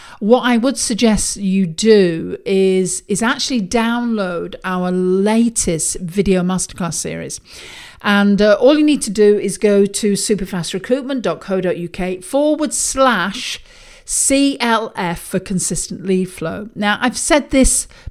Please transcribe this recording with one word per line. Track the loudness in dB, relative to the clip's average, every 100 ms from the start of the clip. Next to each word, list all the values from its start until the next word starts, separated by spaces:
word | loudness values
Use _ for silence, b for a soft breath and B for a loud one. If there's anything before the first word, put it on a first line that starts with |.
| B B
what | 2 2
I | 4 2
would | 0 -2
suggest | -4 0 2 2 -2 -4
you | -2 0 -2
do | 0 4 6 4 0 -6 -8 -2
is, | 2 2 2 0 -4 -4
is | -2
actually | 0 -2 -2 -2
download | -2 0 0 -2 -2 -2 -2 -4 -8 -8 -6
our | -4 -2
latest | 0 2 2 4 4 2 0 -2 -2 -4 -6
video | -4 -2 2 2
masterclass | 0 -2 -4 -6 -6 -6
series. | -8 -8 -10 -12 B B B B B B
And, | 0 2 4 4
uh, | 4 6
all | 6 6
you |
need | 4 2
to | 0
do | 4 4 4
is | 0 0
go | 2 4 2
to | 0 0
superfastrecruitment | 0 0 -2 -2 -6 -6 -6 -2 -2 -2 -4
dot | -2 -4
co | -4 -2
dot | -2 -4
U | -6
K | -6 -6 -6
forward | -4 0 2 0 -2
slash | -4 -4 0 2 2 -2 -4 -8 -10 B B B B
C | -8 -4 0 2 2 0
L | 0 0 -2 -6
F | -6 -6
for | -6 -6
consistent | -4 -4 -4 -6 -8 -8 -2
lead | -2 -2
flow. | -6 -8 -8 -10 -4
Now, | -2 0
I've | -2 -2
said | 2 2 4
this | 4 4 2 -4 B B